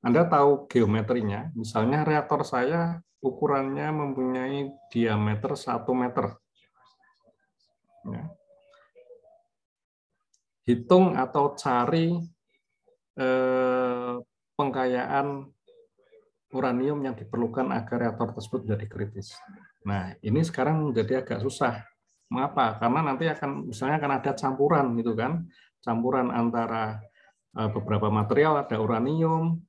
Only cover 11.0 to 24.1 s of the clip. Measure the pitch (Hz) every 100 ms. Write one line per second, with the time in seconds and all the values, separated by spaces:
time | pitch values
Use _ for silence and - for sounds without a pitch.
11 | 185 143 131 147 143 - 143 123 123 165
12 | 165 170 165 _ _ _ _ _ _ _
13 | _ - 127 131 131 127 127 127 127 123
14 | 123 123 - _ _ - 143 135 127 123
15 | 139 139 143 139 139 _ _ - _ _
16 | _ - _ _ _ 131 131 123 135 147
17 | 135 110 107 117 117 131 123 120 - 120
18 | 120 110 113 - - 127 110 104 104 -
19 | 101 98 95 - - - - _ 101 101
20 | 92 - 107 135 165 - 131 156 151 113
21 | 107 131 - 104 131 - 123 113 - _
22 | _ _ _ 123 135 139 120 107 117 143
23 | 151 131 160 151 143 139 - 110 131 156
24 | 143